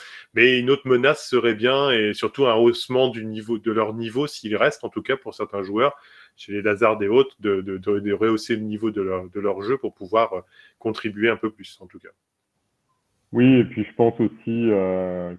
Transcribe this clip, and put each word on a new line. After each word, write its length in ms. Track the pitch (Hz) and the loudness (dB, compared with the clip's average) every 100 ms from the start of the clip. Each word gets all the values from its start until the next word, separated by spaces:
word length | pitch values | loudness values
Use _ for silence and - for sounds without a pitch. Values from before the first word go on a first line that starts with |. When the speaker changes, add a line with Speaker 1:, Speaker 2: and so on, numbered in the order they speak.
| - - - | -20 -20 -8
Speaker 1:
Mais 240 | 113 123 127 | 2 4 4
une 120 | 123 | 2
autre 160 | 139 131 | 0 2
menace 400 | 123 139 147 - | 2 4 0 0
serait 260 | 123 117 | 0 0
bien, 380 | 107 123 139 139 | 0 0 2 2
et 200 | 117 104 | 2 0
surtout 340 | 101 107 - 127 | -2 -6 0 2
un 100 | 113 | 6
haussement 520 | 117 117 - 127 127 | 4 2 -2 0 0
du 160 | 113 | -2
niveau, 320 | 110 110 110 110 | -10 -10 -6 -4
de 120 | 110 | -2
leur 240 | 110 107 | -2 -2
niveau, 320 | 113 113 123 147 | -4 -6 -4 -4
s'il 300 | - 107 104 | -6 -6 0
reste, 260 | 120 147 | 0 0
en 60 | 117 | -10
tout 120 | 107 | -8
cas, 140 | 117 135 | -4 -6
pour 180 | 110 | -6
certains 280 | - 104 101 | -10 -8 -8
joueurs, 340 | 95 104 143 - _ - - _ | -4 0 0 -2 _ -20 -20 _
chez 160 | - | -10
les 80 | 101 | -4
Lazard 400 | 104 101 113 107 | -2 2 2 2
et 80 | 101 | 2
autres, 280 | 127 135 _ | 4 2 _
de, 220 | 104 95 | -2 -2
de, 180 | 98 95 | -4 -6
de, 220 | 104 101 | -2 -2
de 120 | 101 | -2
rehausser 440 | 98 110 110 - 110 | 0 0 0 -2 -4
le 60 | |
niveau 280 | 107 104 110 | -4 -4 -4
de 100 | 104 | -4
leur, 300 | 95 92 92 | -4 -4 -6
de 100 | 101 | -4
leur 220 | 104 95 | -4 -4
jeu 160 | 104 135 | -4 -4
pour 160 | 104 | -4
pouvoir, 380 | _ 92 110 113 | _ -2 0 0
euh, 80 | 92 _ _ - _ | -4 _ _ -20 _
contribuer 500 | 113 110 110 104 113 | -6 -4 -8 0 0
un 60 | 107 | 0
peu 140 | 110 | -6
plus, 260 | - - - | -8 -20 -20
en 60 | 92 | -20
tout 140 | 92 | -20
cas. 100 | - _ _ _ _ _ _ _ _ _ _ _ _ | -20 _ _ _ _ _ _ _ _ _ _ _ _
Speaker 2:
Oui, 180 | 117 127 127 | 4 6 6
et 80 | |
puis 200 | - 107 | 4 -2
je 100 | 101 - | -6 2
pense 220 | 117 117 | 2 2
aussi, 500 | 107 - 113 117 113 | -2 -2 -6 -2 0
euh, 640 | 101 92 92 92 90 87 | 2 0 -2 -4 -6 -8